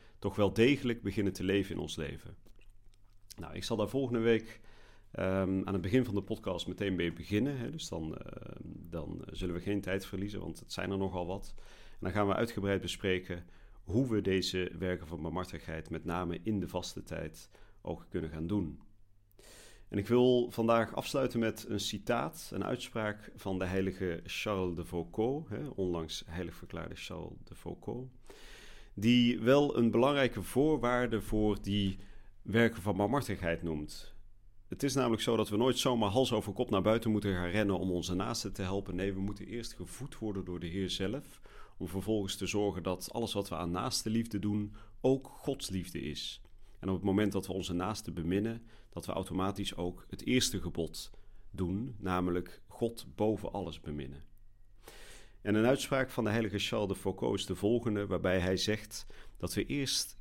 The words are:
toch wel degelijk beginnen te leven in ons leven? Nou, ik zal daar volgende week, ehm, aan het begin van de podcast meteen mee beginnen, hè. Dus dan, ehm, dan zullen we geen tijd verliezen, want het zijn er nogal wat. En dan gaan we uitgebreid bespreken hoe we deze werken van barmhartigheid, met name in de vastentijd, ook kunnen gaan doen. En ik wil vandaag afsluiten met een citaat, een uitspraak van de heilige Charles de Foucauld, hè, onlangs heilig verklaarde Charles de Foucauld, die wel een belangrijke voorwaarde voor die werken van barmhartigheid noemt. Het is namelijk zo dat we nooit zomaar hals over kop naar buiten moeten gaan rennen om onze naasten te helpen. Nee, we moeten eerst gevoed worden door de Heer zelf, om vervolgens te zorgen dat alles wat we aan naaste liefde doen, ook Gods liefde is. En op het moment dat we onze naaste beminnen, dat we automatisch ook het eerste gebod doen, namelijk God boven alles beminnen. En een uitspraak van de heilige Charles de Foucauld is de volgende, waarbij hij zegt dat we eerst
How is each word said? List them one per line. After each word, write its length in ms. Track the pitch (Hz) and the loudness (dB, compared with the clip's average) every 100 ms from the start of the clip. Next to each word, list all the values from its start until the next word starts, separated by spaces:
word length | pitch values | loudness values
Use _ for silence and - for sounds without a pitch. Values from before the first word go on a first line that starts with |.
| - - | -20 -6
toch 180 | 101 - | -2 4
wel 160 | 98 | 4
degelijk 500 | 98 120 139 123 113 | 8 6 6 2 0
beginnen 300 | 101 107 98 | -2 0 0
te 120 | 92 | 2
leven 300 | 92 101 95 | 2 4 2
in 60 | 85 | -2
ons 160 | 80 - | -4 -4
leven? 400 | 71 - - - - - - - - - - - - - | -6 -6 -12 -16 -18 -20 -20 -20 -20 -20 -20 -20 -18 -12
Nou, 160 | 80 | -10
ik 100 | 82 | -6
zal 120 | - 107 | -2 0
daar 120 | 104 | 2
volgende 320 | 135 127 117 | 2 2 4
week, 400 | 113 113 - - - - - - - | 6 6 4 -14 -18 -20 -20 -20 -12
ehm, 520 | - 92 95 92 95 | -2 0 2 2 2
aan 80 | 95 | 2
het 100 | 95 | 0
begin 220 | 90 131 | 4 4
van 100 | 117 | 4
de 80 | 101 | 0
podcast 440 | 98 110 101 87 - | -2 -4 -4 -4 -4
meteen 280 | - 101 | -2 0
mee 180 | 92 85 | 2 0
beginnen, 460 | 82 - 104 135 135 | -2 0 2 2 -2
hè. 120 | 117 | -6
Dus 180 | 160 - | -6 -6
dan, 280 | 85 78 - | -6 -6 -6
ehm, 460 | - - - - | -10 -12 -12 -12
dan 600 | - - 85 82 78 82 - | -12 -12 -8 -6 -6 -8 -8
zullen 240 | 80 92 | -4 -2
we 60 | 87 | -2
geen 200 | 98 101 | 0 -2
tijd 260 | 92 95 - | 0 -2 -2
verliezen, 340 | 98 101 98 | -4 -4 -4
want 200 | 85 82 | -8 -8
het 120 | - | -8
zijn 180 | - 95 | -4 -2
er 80 | 98 | 0
nogal 280 | 95 90 87 | 0 -2 -4
wat. 280 | 98 - - - - - | -4 -6 -10 -12 -16 -16
En 80 | - | -8
dan 120 | 92 | -2
gaan 140 | 98 101 | 2 2
we 80 | |
uitgebreid 460 | - 113 - 98 98 | 4 0 0 2 2
bespreken 640 | 92 - 101 92 - 87 - - - - - | 0 -2 0 0 0 -8 -10 -18 -20 -16 -2
hoe 180 | 104 131 | 2 2
we 120 | 107 | 2
deze 500 | 95 95 90 92 90 85 | 4 4 2 0 -2 -2
werken 280 | 90 90 80 | -2 -2 -4
van 160 | 82 | -6
barmhartigheid, 680 | 80 85 90 80 - 80 80 | -4 -4 -4 -8 -8 -8 -6
met 140 | 82 | -6
name 360 | 87 87 87 85 | -2 -2 -2 -2
in 180 | 107 104 | 0 0
de 80 | 85 | 0
vastentijd, 800 | 90 - - - 82 80 - - - - - | -4 -4 -8 -8 -6 -6 -10 -20 -20 -20 -12
ook 240 | - 82 - | -8 -8 -4
kunnen 220 | 90 80 | -4 -4
gaan 160 | 78 82 | -4 0
doen. 340 | 104 82 73 - - - - _ - - - - - - | 0 0 -6 -16 -20 -20 -20 _ -20 -20 -20 -20 -20 -4
En 100 | 101 | -2
ik 80 | 101 | 4
wil 440 | 120 127 123 120 | 6 8 6 4
vandaag 440 | - 113 117 110 | 2 4 6 4
afsluiten 440 | - - 139 127 120 | 0 -2 0 2 2
met 260 | 113 - - | 2 0 -4
een 120 | 104 | -4
citaat, 720 | - 110 - 120 151 - - | -2 -4 -2 0 -2 -6 -8
een 120 | 95 | -4
uitspraak 680 | - 123 - 117 107 104 - - | -2 -2 -4 -4 -2 -4 -10 -10
van 220 | 98 92 | -4 -2
de 60 | |
heilige 560 | 92 95 95 90 92 85 | 0 2 0 0 -2 -2
Charles 520 | - - 110 98 90 85 | -4 -4 -2 0 0 -2
de 80 | |
Foucauld, 640 | 85 87 85 - 117 143 160 | -4 -4 -4 0 0 0 -4
hè, 180 | 104 147 | -6 -6
onlangs 500 | - 90 85 80 - - | -2 -2 -2 -4 -8 -8
heilig 280 | 85 87 | -6 -6
verklaarde 400 | 85 - 85 82 | -8 -10 -8 -8
Charles 440 | - - 85 82 - | -8 -8 -8 -8 -10
de 100 | - | -14
Foucauld, 540 | - 85 - - 120 131 - - - - - - - - | -12 -10 -8 -6 -8 -8 -14 -18 -16 -16 -16 -16 -16 -12
die 460 | - 110 123 120 120 | 2 6 8 8 4
wel 360 | 113 143 147 - | 6 8 6 6
een 140 | 117 | 6
belangrijke 520 | 113 131 143 123 110 | 6 6 6 2 2
voorwaarde 800 | 90 123 156 151 120 123 123 110 | -2 2 4 4 2 2 2 0
voor 420 | - 107 107 104 | 0 2 4 2
die 360 | 101 101 98 92 - - - - | 0 2 2 0 -8 -14 -16 -14
werken 400 | - 110 113 - | 0 4 4 2
van 140 | 98 95 | 0 2
barmhartigheid 640 | 101 139 - 90 85 85 | 2 2 0 -2 0 0
noemt. 520 | 85 76 73 - - - - - - - - | 0 -2 -4 -10 -12 -14 -16 -18 -20 -18 -12
Het 140 | - | -4
is 120 | 143 | 0
namelijk 280 | 139 123 110 | 2 2 2
zo 140 | - 113 | 4 2
dat 120 | 107 | 4
we 80 | 107 | 4
nooit 220 | 127 123 | 4 4
zomaar 320 | 139 120 104 | 4 4 4
hals 220 | 110 131 | 4 4
over 200 | 110 107 | 2 0
kop 180 | 95 123 | -2 2
naar 120 | 98 | 4
buiten 280 | 95 117 113 | 6 4 4
moeten 220 | 107 98 | 2 2
gaan 180 | 90 87 | 2 2
rennen 280 | 101 101 90 | 2 4 2
om 120 | 92 | 2
onze 240 | 87 85 | 0 0
naasten 380 | 90 113 117 101 | 0 0 -2 -4
te 100 | - | -2
helpen. 320 | 92 98 98 | -2 -2 -2
Nee, 180 | 90 98 | -2 0
we 80 | 95 | 0
moeten 260 | 98 101 98 | -2 -4 -8
eerst 260 | 117 - | -8 -8
gevoed 460 | - 85 - 127 - | -8 -10 -8 -10 -6
worden 260 | 110 95 | -4 -4
door 160 | 87 87 | -4 -4
de 60 | 85 | -4
Heer 240 | 92 92 | -2 0
zelf, 500 | - 98 135 - - - - - - | 0 -2 -2 -6 -16 -18 -16 -14 -8
om 80 | 92 | -4
vervolgens 480 | 95 92 110 95 - | -2 2 2 0 -2
te 100 | 92 | -2
zorgen 360 | 104 104 90 | 2 2 0
dat 300 | 87 90 - | -2 -2 -4
alles 200 | 120 113 | -4 -2
wat 160 | 98 98 | -2 -2
we 80 | 80 | -2
aan 140 | 87 | -2
naaste 400 | 90 127 - 110 | 0 0 -2 0
liefde 280 | 117 113 101 | 0 0 0
doen, 360 | 101 104 104 - - - | 0 0 -2 -8 -16 0
ook 260 | 131 135 - | 2 2 0
Gods 440 | - - 131 - | -8 -6 -4 -2
liefde 300 | 92 82 76 | -4 -4 -6
is. 400 | 69 76 - - - - - - | -6 -6 -8 -10 -14 -16 -16 -6
En 100 | 95 | -2
op 60 | |
het 100 | 92 | 0
moment 280 | 98 95 104 | 4 4 4
dat 140 | 98 95 | 2 -2
we 60 | |
onze 200 | 92 90 | -4 -2
naaste 400 | 87 92 107 - | -2 -2 -4 -6
beminnen, 500 | 82 82 95 113 117 - - - | -4 0 2 2 -4 -10 -20 -14
dat 160 | - - | -10 -4
we 60 | |
automatisch 640 | - 90 92 95 101 101 - | -4 -2 0 0 0 -4 -2
ook 300 | 87 - - | -4 -4 -10
het 180 | - - | -6 2
eerste 340 | 127 - 101 | 4 4 0
gebod 500 | 87 - 80 - - - - - - | -2 -2 -4 -4 -12 -12 -14 -14 -10
doen, 440 | - 87 98 131 104 | -2 0 0 -4 -4
namelijk 640 | 95 92 90 90 90 - - | 0 2 2 0 -2 -10 -14
God 400 | - 113 113 - | -2 -2 -2 -8
boven 380 | - 107 101 98 | 0 2 2 -2
alles 280 | 101 82 78 | -4 -6 -8
beminnen. 440 | - 73 67 71 - - - - - - - - - - - - | -8 -6 -6 -10 -16 -18 -20 -20 -20 -20 -18 -18 -16 -16 -18 -6
En 120 | 104 | 2
een 120 | 107 117 | 6 6
uitspraak 440 | 147 - 135 131 | 4 2 0 0
van 140 | - | 0
de 60 | 107 | 2
heilige 280 | 113 110 98 | 2 0 0
Charles 300 | - 113 101 | 0 0 0
de 60 | |
Foucauld 440 | 95 95 - 123 104 | 0 -2 0 0 0
is 80 | - | -2
de 80 | |
volgende, 520 | 90 101 117 117 104 101 | 0 4 4 2 0 0
waarbij 320 | 90 92 92 | 0 4 4
hij 180 | 90 95 | 4 2
zegt 500 | - 107 - - - - - - | 2 0 -4 -12 -12 -12 -14 -8
dat 180 | 175 | -4
we 120 | - - | -2 -2
eerst 500 | 143 131 - - - | 0 0 0 -2 -8